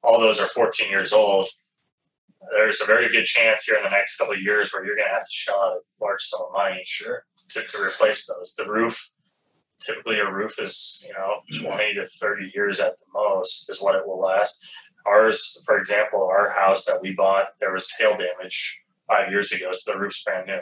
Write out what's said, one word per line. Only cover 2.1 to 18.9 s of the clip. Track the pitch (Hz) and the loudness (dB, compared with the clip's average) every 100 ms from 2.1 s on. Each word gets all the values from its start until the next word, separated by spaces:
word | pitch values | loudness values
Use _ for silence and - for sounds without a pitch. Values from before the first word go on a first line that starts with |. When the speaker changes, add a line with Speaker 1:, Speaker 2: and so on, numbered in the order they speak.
| _ _ _ - | _ _ _ -2
Speaker 1:
there's | 107 107 104 | 2 2 2
a | 107 | 4
very | 110 120 | 4 4
good | 113 | 2
chance | - 120 113 107 | 2 2 4 2
here | - 107 | 2 0
in | |
the | 101 | 2
next | 101 98 - | 0 0 -2
couple | - | -2
of | 101 | -2
years | 95 104 95 | 0 0 0
where | 98 | -4
you're | 98 104 | -6 -4
gonna | 98 | -2
have | - | -2
to | - | -4
shell | - - 98 | -6 -2 0
out | 95 90 | 0 -2
a | _ _ | _ _
large | - 120 | -6 -4
sum | - - - | -6 -8 -6
of | |
money | 98 98 92 | -2 -2 -4
Speaker 2:
Sure. | 92 - 107 123 _ _ _ | -6 -6 -6 -10 _ _ _
Speaker 1:
to, | - | -10
to | - 104 | -8 -6
replace | 95 - 107 104 - | -6 2 2 2 -2
those. | - - - | -8 -8 -8
The | 95 | -4
roof, | 107 117 - - _ _ _ _ _ _ _ | -2 -2 -2 -10 _ _ _ _ _ _ _
typically | - 110 117 107 | -8 -8 -4 -2
a | 101 | -2
roof | 95 107 - | -2 -6 -6
is, | 101 - - - 87 | -4 -2 -2 -4 -10
you | |
know, | 95 95 104 - 78 | -8 -4 -4 -6 -8
twenty | - 98 104 | -6 -2 -2
to | 101 - | -2 -8
thirty | - 107 101 95 | -6 -4 -4 -6
years | 98 101 95 | -2 -2 0
at | - - | -2 -2
the | _ | _
most | 101 104 95 - - - | -2 0 0 -2 -4 -6
is | 98 | -2
what | 98 | 0
it | 113 98 | 0 0
will | 92 | -2
last. | 95 - - - - - - _ 101 | 0 2 0 -2 -12 -20 -20 _ 4
Ours, | 104 110 107 - - | 6 6 2 -2 -4
for | - 104 | 0 0
example, | 101 104 107 101 92 | 2 0 2 0 2
our | 98 104 | 2 2
house | 101 95 95 | 4 4 4
that | - 92 | 2 0
we | 95 | -2
bought, | 92 95 98 98 _ | 2 4 4 0 _
there | - | -4
was | 95 - - | -2 -6 2
hail | 110 101 | 2 2
damage | 90 90 92 - - - _ | -2 -6 -6 -6 -6 -10 _